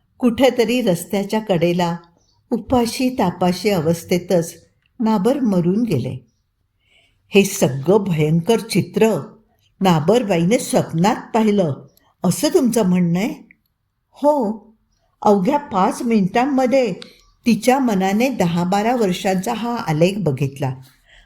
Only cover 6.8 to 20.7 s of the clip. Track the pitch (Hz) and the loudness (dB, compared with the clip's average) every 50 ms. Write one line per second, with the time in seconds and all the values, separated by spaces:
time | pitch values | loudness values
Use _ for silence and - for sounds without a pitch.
6.8 | _ _ _ _ _ _ _ _ _ _ - 208 196 196 - - 208 156 131 139 | _ _ _ _ _ _ _ _ _ _ 2 2 2 2 0 -2 -2 -2 -2 -2
7.8 | 135 151 190 220 196 196 170 151 151 151 160 170 165 240 226 220 220 - - 196 | 0 2 2 2 2 0 -2 0 0 2 0 0 0 0 0 -2 -2 -2 -2 -2
8.8 | - - - 202 214 226 208 151 123 - - - _ _ _ _ _ _ _ - | -2 -2 0 2 2 2 2 0 -4 -8 -16 -20 _ _ _ _ _ _ _ -2
9.8 | - 190 175 160 147 165 214 247 254 196 190 170 170 175 233 262 254 - - 202 | 2 2 2 2 4 2 2 2 2 0 0 0 2 2 0 0 0 0 -2 -2
10.8 | 156 - - 160 175 208 - - - - - 233 220 214 208 202 185 156 127 - | -2 -2 -2 0 0 0 0 -2 -4 -4 -2 0 2 2 2 2 0 0 -2 -6
11.8 | - - _ _ _ _ _ _ - 180 175 - - 311 311 370 285 233 233 247 | -10 -20 _ _ _ _ _ _ -2 -2 0 0 0 0 2 2 2 2 2 2
12.8 | 214 185 180 185 175 170 170 175 202 269 311 - - _ _ _ _ _ _ _ | 2 2 2 2 2 0 0 0 -2 -2 -4 -8 -14 _ _ _ _ _ _ _
13.8 | _ _ _ _ _ _ _ - - 294 302 294 240 202 226 - - - _ _ | _ _ _ _ _ _ _ -2 0 2 2 2 0 -2 -4 -6 -10 -20 _ _
14.8 | _ _ _ _ _ _ _ - - 220 202 202 180 214 294 294 285 - 214 190 | _ _ _ _ _ _ _ -2 2 2 2 2 2 2 0 0 -2 -2 -2 0
15.8 | 185 220 285 - 285 233 226 214 196 175 - 233 247 285 285 254 262 247 247 269 | 0 0 0 -2 -2 0 0 2 0 0 0 0 0 0 0 0 0 2 2 2
16.8 | 254 214 175 - - - - _ _ _ _ _ - 240 226 - - 247 247 277 | 0 0 -2 -8 -12 -18 -20 _ _ _ _ _ 0 0 0 2 4 2 2 4
17.8 | 269 240 208 185 190 190 196 214 240 277 254 202 190 170 170 170 175 180 190 202 | 2 0 0 0 0 0 0 2 0 0 0 0 0 0 0 0 -2 0 0 0
18.8 | 208 226 254 240 226 190 180 - - 202 190 185 185 233 240 214 214 240 240 233 | 0 0 0 0 0 0 0 -2 -2 -2 -2 -2 -2 -4 -6 -4 -4 -6 -6 -6
19.8 | - - 156 151 170 185 196 214 185 156 135 123 143 135 135 - 143 131 | -4 -2 0 2 2 2 0 0 -2 -2 -2 -2 -2 -4 -4 -4 -6 -6